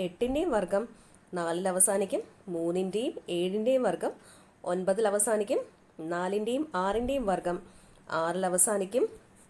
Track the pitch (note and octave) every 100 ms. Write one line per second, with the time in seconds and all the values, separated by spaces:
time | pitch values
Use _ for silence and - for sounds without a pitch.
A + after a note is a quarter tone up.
0 | F3+ - B3 C#4 F4 A3 F3+ G3 A#3 -
1 | - - - F3+ E3+ E3+ F#3+ F3+ G3+ G3
2 | F#3+ F4 - - - E3+ E3 F3+ F#3+ G3
3 | C4+ - - E3+ F3+ G3+ A3 C4 A#3 E3+
4 | B3 - - - - - - F3+ F#3 G3
5 | G#3+ G3+ G#3+ G#3+ G#3 F4 B4+ - _ -
6 | D#3+ F3 F#3 G3+ G#3+ B3+ D4+ F3+ F#3+ G#3+
7 | A#3+ C#4 G#3+ F3+ F3+ F3 - - - -
8 | - E3 E3 F3+ F#3 F3+ G3+ G#3 F#3+ A#3
9 | A4 - - -